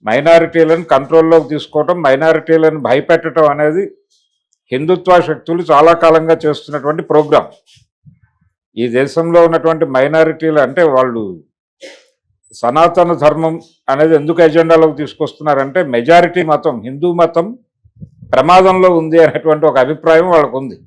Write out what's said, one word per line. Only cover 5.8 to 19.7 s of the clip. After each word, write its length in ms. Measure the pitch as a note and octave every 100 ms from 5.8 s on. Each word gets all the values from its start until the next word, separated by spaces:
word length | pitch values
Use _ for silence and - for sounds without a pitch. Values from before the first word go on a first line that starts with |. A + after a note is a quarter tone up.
| D#3+ E3
కాలంగా 340 | E3 D#3+ D#3+ D#3+
చేస్తున్నటువంటి 580 | D3+ C#3+ - D3 C#3 D#3
ప్రోగ్రామ్. 460 | - D3+ D3 D3 - _ _ _ _ _ _ _ _ _ _ _ _ -
ఈ 100 | A#2+ A#2+
దేశంలో 400 | C#3 E3 E3 E3+ E3+
ఉన్నటువంటి 380 | E3 D#3+ D#3+
మైనారిటీలు 760 | D#3+ C3 C#3 D#3+ D#3+ D#3+ D#3+ D3+ B2+
అంటే 160 | C3+ E3 C3
వాళ్ళు 260 | B2+ A#2 G#2 B2 _ _ _ _ - - _ _ _ _ _ -
సనాతన 520 | A#2 C#3+ E3+ - F3 E3
ధర్మం 300 | D3 D3+ D#3+ E3 - _ -
అనేది 220 | C3+ D#3+
ఎందుకు 260 | D#3+ D3+ E3+
ఎజెండాలోకి 540 | D#3+ D#3+ E3 E3 D#3+ C#3
తీసుకొస్తున్నారంటే 840 | C#3+ - D3 - D3+ C#3 C3+ C#3 D#3+
మెజారిటీ 480 | A#2+ A#2+ E3+ F3 F3+ E3
మతం, 260 | D3 D#3 B2
హిందూ 240 | A2+ C#3 F3 E3+
మతం 260 | E3 E3 F#3 B3 _ _ _ _ - _ -
ప్రమాదంలో 540 | - C#3+ F#3 F#3+ F#3 F#3 E3+
ఉంది 180 | D#3+ E3
అనేటువంటి 400 | D#3+ C#3+ D#3+ D3+
ఒక 120 | D#3